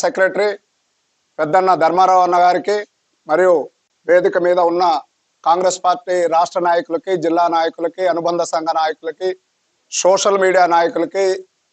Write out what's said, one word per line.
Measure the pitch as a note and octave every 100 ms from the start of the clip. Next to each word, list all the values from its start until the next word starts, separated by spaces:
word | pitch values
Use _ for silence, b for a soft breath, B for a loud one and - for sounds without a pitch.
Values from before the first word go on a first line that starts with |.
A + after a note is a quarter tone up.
సెక్రటరీ | F3+ F3+ F#3+ F#3 G#3 G3+ _ _ _ _ _ _ _ -
పెద్దన్న | D#3 F#3 F#3
ధర్మారావు | E3+ D#3+ F3 F#3 F#3 F3+
అన్న | F3+
గారికి, | F3+ F3+ E3 G#3 - _ _ _ -
మరియు | D#3+ F#3 E3 - _ _ _ -
వేదిక | F3+ F#3+ G3 F3
మీద | F3+ E3+
ఉన్న | F3 F3+ D3 - _ _ _
కాంగ్రెస్ | D#3+ F3 F#3 F3+
పార్టీ | F3+ F3 - F3+ E3+
రాష్ట్ర | E3 E3+ F#3+ F3
నాయకులకి, | E3+ E3 E3 F#3+ F#3
జిల్లా | D#3+ E3+ E3+
నాయకులకి, | E3 E3 E3 E3 F3 F#3
అనుబంధ | E3+ E3+ F3 E3
సంఘ | E3 D#3+ D#3+
నాయకులకి, | D#3+ D#3 E3 D3+ F#3 F#3 _ _ _ _ _
సోషల్ | - F3+ F#3+ G#3 G3
మీడియా | F#3 F#3 F3
నాయకులకి, | E3+ E3+ E3+ E3 F#3+ F#3+ F#3+ - _ _